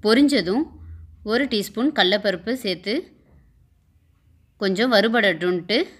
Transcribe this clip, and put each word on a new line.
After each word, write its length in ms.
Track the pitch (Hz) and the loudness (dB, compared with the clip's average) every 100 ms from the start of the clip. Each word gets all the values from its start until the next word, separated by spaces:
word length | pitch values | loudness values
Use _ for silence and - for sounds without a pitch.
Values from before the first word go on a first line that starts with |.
பொரிஞ்சதும் 600 | 214 226 285 269 170 214 320 - - - - - 214 | 4 4 4 2 0 -2 -4 -8 -20 -20 -20 -16 -4
ஒரு 140 | 226 277 | -2 -2
டீஸ்பூன் 380 | 220 196 - 269 311 | -4 -4 -4 -2 2
கடலப்பருப்பு 560 | 185 202 202 185 196 247 | 2 2 -2 -4 -6 -6
சேர்த்து 300 | 208 175 185 254 - _ _ - _ _ _ _ _ _ _ _ _ _ _ _ | -6 -6 -4 -6 -8 _ _ -20 _ _ _ _ _ _ _ _ _ _ _ _
கொஞ்சம் 320 | 202 185 247 226 | -4 0 2 4
வறுபடட்டும்ட்டு 800 | 214 233 202 165 180 180 175 226 381 - | 4 2 2 0 -2 -2 0 -2 -2 -8